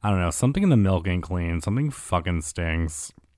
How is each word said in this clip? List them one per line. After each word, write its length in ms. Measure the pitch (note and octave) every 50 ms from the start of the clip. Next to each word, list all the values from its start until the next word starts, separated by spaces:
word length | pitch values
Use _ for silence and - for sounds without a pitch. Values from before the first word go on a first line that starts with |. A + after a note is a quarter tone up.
| -
I 60 | G#2+
don't 100 | G2+ F#2
know. 120 | F2+ F2
Something 320 | E2+ - - B2 C#3 F#3+ G3
in 60 | G3
the 80 | D#3
milk 300 | A#2+ G2+ F#2+ F#2+ F2+ E2+
ain't 160 | F#2+ F2 F2+ F2
clean. 380 | - F#2 F2+ F2 E2+ E2 E2+
Something 300 | - - G2 B2 C#3+ D3+
fucking 500 | C3+ - - - - F2+ E2+ F#2 F2 E2+
stinks. 720 | D#2 - - - F2 E2 D#2+ E2 E2+ D#2+ D2+ - - - - - _ _ _